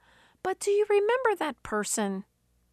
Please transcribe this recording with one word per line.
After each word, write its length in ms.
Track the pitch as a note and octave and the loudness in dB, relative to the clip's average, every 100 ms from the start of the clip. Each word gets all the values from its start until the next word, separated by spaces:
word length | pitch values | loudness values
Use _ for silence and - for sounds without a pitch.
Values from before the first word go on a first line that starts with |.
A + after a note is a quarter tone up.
| _ _ _ _ | _ _ _ _
but 160 | F#4 F4+ | -6 -4
do 100 | - | 0
you 160 | G4+ G#4 | 2 4
remember 480 | G4+ G#4 B4 A#4+ G4 | 2 4 2 2 0
that 240 | D#4 B3+ | -2 -6
person, 600 | - G#3+ G3+ - G3+ F#3+ - _ _ _ _ | -6 -4 -2 -2 -2 -4 -10 _ _ _ _